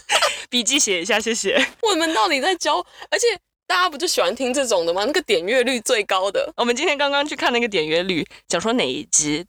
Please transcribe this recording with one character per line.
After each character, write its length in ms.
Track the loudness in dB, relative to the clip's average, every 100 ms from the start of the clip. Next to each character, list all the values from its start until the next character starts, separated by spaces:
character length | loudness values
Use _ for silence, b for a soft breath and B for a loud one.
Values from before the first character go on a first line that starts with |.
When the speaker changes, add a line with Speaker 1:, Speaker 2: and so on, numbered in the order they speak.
| 0 0
Speaker 1:
<laughs> 320 | 0 -2 -4
笔 140 | -2
记 160 | 0 0
写 200 | 2 0
一 60 | 0
下， 140 | 0
谢 160 | 0 -2
谢。 280 | 0 2 0 0
Speaker 2:
我 120 | 0
们 180 | 2 0
到 160 | 0 0
底 140 | 0
在 140 | 0 -2
教？ 280 | 0 -2 -4 B B
而 80 | 0
且 200 | 0 -2 _ _ -2
大 80 | 0
家 140 | 0
不 80 | 0
就 80 | -2
喜 160 | 0
欢 120 | 0 0
听 180 | -2
这 120 | 0 0
种 200 | 0 0
的 80 |
吗？ 100 | 0 0
那 60 |
个 100 | 0
点 200 | 0 0
阅 200 | 2 2
率 160 | 2 0
最 220 | 0 -2
高 260 | 0 0 0
的。 220 | -2 -2 0
Speaker 1:
我 80 |
们 120 | 0 0
今 100 | 0
天 120 | 0
刚 120 | 0
刚 180 | 0 -2
去 80 | -2
看 160 | 0
那 80 | 0
个 80 | 0
点 180 | -2 0
阅 180 | 0
率， 220 | 0 -2 -4 B B
讲 140 | -2
说 100 | 0
哪 140 | 0 0
一 160 | -4 -2
集 380 | -2 0 -2